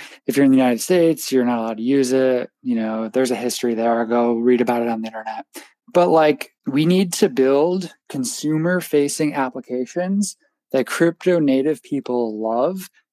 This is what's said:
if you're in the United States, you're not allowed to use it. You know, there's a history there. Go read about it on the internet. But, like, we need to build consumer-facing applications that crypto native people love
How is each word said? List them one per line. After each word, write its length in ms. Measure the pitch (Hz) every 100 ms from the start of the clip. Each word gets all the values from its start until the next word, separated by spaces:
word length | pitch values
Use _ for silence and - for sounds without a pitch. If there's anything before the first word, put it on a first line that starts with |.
| - - -
if 100 | 131
you're 80 |
in 60 | 139
the 80 | 131
United 220 | 127 117
States, 500 | - 185 165 147 -
you're 140 | 135
not 160 | 123 120
allowed 160 | 113 110
to 60 |
use 300 | 117 139 127
it. 380 | 131 131 123 127 _
You 120 | 127
know, 340 | 117 110 110 113
there's 220 | 127 131
a 60 | 117
history 380 | 120 - 120
there. 300 | 113 117 117
Go 300 | 113 120 120
read 260 | 117 120 120
about 220 | 120 120
it 60 | 120
on 140 | 113
the 40 | 110
internet. 380 | 110 110 - - - - _ _
But, 160 | 175 175
like, 440 | 160 156 147 - _ -
we 200 | 139 160
need 260 | 185 190
to 140 | - 202
build 640 | 127 135 139 160 185 170 - -
consumer-facing 1300 | 143 123 - 151 156 165 180 165 147 143 - 151
applications 1040 | 143 131 131 - 127 127 - 180 196 202 - _ _ _
that 140 | 135 123
crypto 520 | - 165 165 185 175
native 440 | 147 131 139 147
people 580 | - 143 123 123 117 107
love 480 | 110 117 143 190 180 _ _